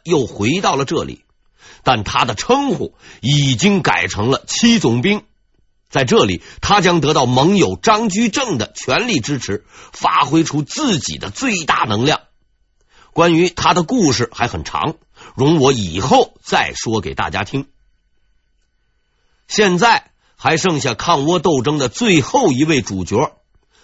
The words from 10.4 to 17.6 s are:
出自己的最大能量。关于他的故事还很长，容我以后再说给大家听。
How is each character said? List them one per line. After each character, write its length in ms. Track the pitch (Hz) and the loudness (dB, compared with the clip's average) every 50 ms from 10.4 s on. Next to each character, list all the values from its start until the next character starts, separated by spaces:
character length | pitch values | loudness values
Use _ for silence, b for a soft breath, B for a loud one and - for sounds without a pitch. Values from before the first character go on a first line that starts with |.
| 156 | 0
出 200 | - 143 151 147 | 0 -2 -6 -6
自 360 | - - 277 311 254 190 131 | -6 -6 -4 -2 0 0 -2
己 180 | - - 76 | -2 -6 -10
的 120 | 65 - 95 | -10 -12 -12
最 360 | - - 269 262 202 175 156 | -8 -4 -4 -4 -2 -2 -2
大 200 | - - - 160 | -2 -2 -2 -2
能 160 | 113 104 107 123 | -2 -2 0 0
量。 180 | 151 139 - - _ _ _ _ _ _ _ _ _ _ _ b b b b b b | 0 0 -2 -6 _ _ _ _ _ _ _ _ _ _ _ b b b b b b
关 240 | b 160 170 175 165 | b 2 2 4 4
于 160 | 160 180 175 | 4 2 0
他 240 | - - - 160 180 | 0 -2 0 2 2
的 80 | 180 160 | 2 0
故 280 | - 254 254 185 139 | 0 0 2 2 2
事 160 | 113 107 120 - - | 2 0 -2 -4 -4
还 140 | - 117 | -4 -4
很 160 | 117 - 82 71 | -4 -4 -8 -10
长， 320 | - - 73 87 143 - _ _ _ B B B B B | -8 -6 -4 -4 -4 -6 _ _ _ B B B B B
容 240 | B 131 151 175 156 | B 2 4 4 6
我 120 | 127 139 | 4 4
以 280 | 131 113 98 82 78 98 | 4 2 -2 -4 -4 -4
后 340 | 127 135 - - - - _ _ - | 0 2 4 2 2 0 _ _ -8
再 300 | - 196 147 104 73 - | -4 -2 -2 -2 -2 -6
说 260 | - - 120 110 107 | -8 -6 -4 -4 -4
给 140 | 82 69 67 | -4 -6 -6
大 160 | - 101 80 | -6 -6 -6
家 140 | 78 95 107 | -4 -6 -6
听。 240 | - - 135 | -6 -6 -8